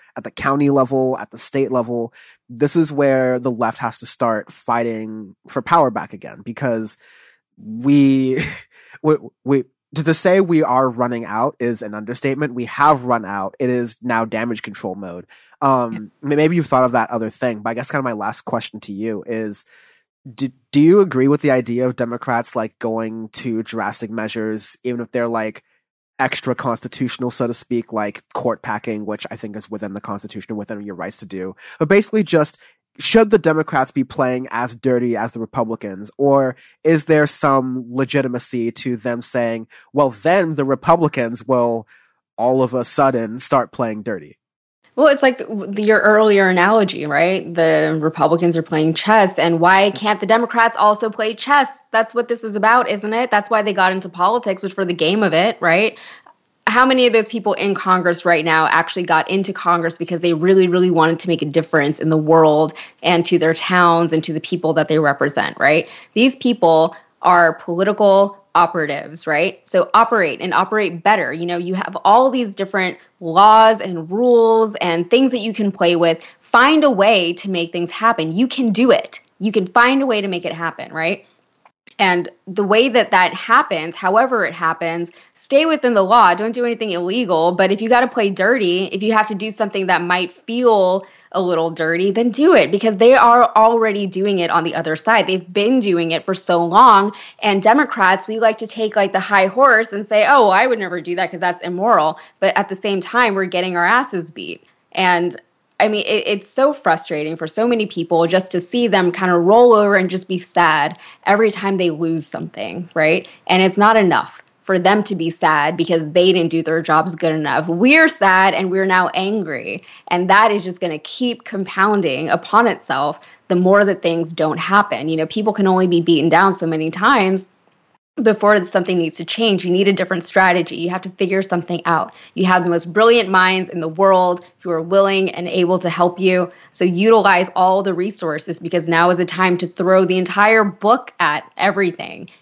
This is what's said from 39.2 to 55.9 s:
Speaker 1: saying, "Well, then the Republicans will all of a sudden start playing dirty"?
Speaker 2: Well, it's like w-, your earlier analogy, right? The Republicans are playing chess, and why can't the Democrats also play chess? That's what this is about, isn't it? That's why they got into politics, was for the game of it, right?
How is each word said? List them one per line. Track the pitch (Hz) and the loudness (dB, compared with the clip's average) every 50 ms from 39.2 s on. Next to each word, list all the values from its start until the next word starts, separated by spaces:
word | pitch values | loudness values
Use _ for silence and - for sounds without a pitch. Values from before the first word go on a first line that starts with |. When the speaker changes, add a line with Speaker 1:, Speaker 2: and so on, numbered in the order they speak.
| 120 | -8
Speaker 1:
saying, | - - 123 117 117 113 113 110 - _ - _ _ - | -6 -4 -4 -4 -4 -4 -8 -10 -14 _ -20 _ _ -2
"Well, | 139 147 131 | 0 0 0
then | 117 104 - 156 180 202 180 160 156 | -2 -2 -2 0 2 2 0 -2 -2
the | 143 139 | -4 -2
Republicans | 135 135 131 - - 165 175 165 151 - 135 120 117 120 120 107 | -2 -4 -2 2 2 2 2 2 0 -2 -2 -4 -4 -6 -8 -4
will | 131 131 123 120 120 117 113 110 - _ _ _ _ _ _ _ _ _ | -2 0 0 0 0 -2 -4 -8 -12 _ _ _ _ _ _ _ _ _
all | - 113 123 131 131 131 | -4 -2 0 0 0 0
of | 117 123 | 0 -2
a | 127 120 | -4 -4
sudden | - - - 139 135 127 117 113 107 113 127 | -2 0 2 2 2 2 0 -4 -6 -6 -8
start | - - 143 131 117 - | -4 -2 0 0 0 -2
playing | - - 123 113 107 107 98 | -4 -6 -6 -6 -6 -8 -8
dirty"? | 117 104 85 76 71 - _ _ _ _ _ _ _ _ _ _ _ _ | -10 -10 -10 -12 -16 -20 _ _ _ _ _ _ _ _ _ _ _ _
Speaker 2:
Well, | 247 294 | 2 4
it's | 302 277 277 277 | 4 4 4 2
like | 262 254 - | 0 0 -2
w-, | - - 220 202 196 202 196 208 214 | -6 -10 -10 -10 -10 -8 -6 -2 2
your | 208 214 208 | 2 2 4
earlier | - 214 208 214 220 214 202 196 196 185 | 4 4 4 4 4 4 4 4 4 4
analogy, | 185 180 175 196 220 226 202 185 185 - 147 | 4 4 4 4 4 4 2 0 -2 -6 -6
right? | 151 143 147 165 180 190 190 - - 170 | -2 0 0 2 2 0 -2 -4 -6 -2
The | 175 165 160 160 156 156 156 160 160 151 | 0 2 2 2 2 2 0 0 -2 -2
Republicans | 160 160 165 147 151 165 170 175 170 165 | -2 0 0 0 0 2 2 0 0 0
are | 165 160 | -2 -4
playing | - 170 156 156 160 165 | -4 -2 0 0 0 -2
chess, | - - 202 220 220 196 185 185 - | -2 0 2 4 4 4 2 2 0
and | 151 170 170 165 | 0 0 2 2
why | 170 175 190 196 202 208 190 | 4 4 4 4 4 2 0
can't | - 202 208 208 190 | -2 -4 -4 -2 -2
the | 208 | 0
Democrats | 190 220 226 240 226 233 233 226 233 226 | 2 2 2 2 0 0 0 0 2 2
also | - 208 208 208 208 233 220 | 2 2 2 2 0 -2 -6
play | 208 - 214 220 226 | -4 -4 -6 -6 -6
chess? | 208 - 254 285 285 262 277 - - _ _ - | -6 -2 0 2 2 2 0 -4 -12 _ _ -2
That's | 226 226 226 - | -2 -2 0 -2
what | 240 240 | -4 -4
this | 233 240 233 226 | -4 -6 -6 -6
is | 220 202 | -8 -6
about, | 208 202 220 233 254 262 - | -2 2 2 4 2 2 0
isn't | 208 202 202 214 220 | -2 -6 -4 -4 -4
it? | 233 254 247 | -2 -2 0
That's | 220 208 208 - | 0 0 0 0
why | 226 214 202 | -2 -2 0
they | 214 190 | -2 0
got | 196 185 190 190 | 0 0 0 0
into | 190 190 185 | -2 -6 -8
politics, | 170 180 180 196 226 240 233 208 190 190 - | -4 -2 0 0 0 0 -2 -4 -6 -6 -8
was | 190 190 | -8 -6
for | - 196 | -6 -4
the | 180 175 | -4 -2
game | - 165 160 190 214 214 | -2 0 0 0 0 0
of | 180 156 | 0 2
it, | 165 185 226 220 - | 2 0 0 -2 -2
right? | - 170 165 185 214 220 | 0 0 2 2 0 -2